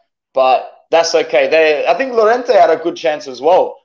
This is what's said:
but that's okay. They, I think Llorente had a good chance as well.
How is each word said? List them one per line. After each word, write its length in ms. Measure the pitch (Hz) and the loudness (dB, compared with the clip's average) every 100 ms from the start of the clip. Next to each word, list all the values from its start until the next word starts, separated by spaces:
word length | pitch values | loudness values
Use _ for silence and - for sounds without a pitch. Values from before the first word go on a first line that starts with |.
| _ _ _ | _ _ _
but 380 | 135 131 123 - - _ | 0 2 0 -2 -16 _
that's 240 | 160 165 165 | 0 0 -2
okay. 320 | - 160 135 | 0 0 0
They, 400 | 156 156 147 131 | 2 2 0 -2
I 60 | |
think 200 | 175 262 | -2 -2
Llorente 400 | 233 214 247 247 | 0 0 0 0
had 160 | 202 165 | 2 2
a 80 | 160 | 2
good 180 | 170 165 | -4 -6
chance 320 | 165 151 139 | -4 -6 -8
as 140 | 123 | -6
well. 360 | 147 180 123 - | 0 2 0 -6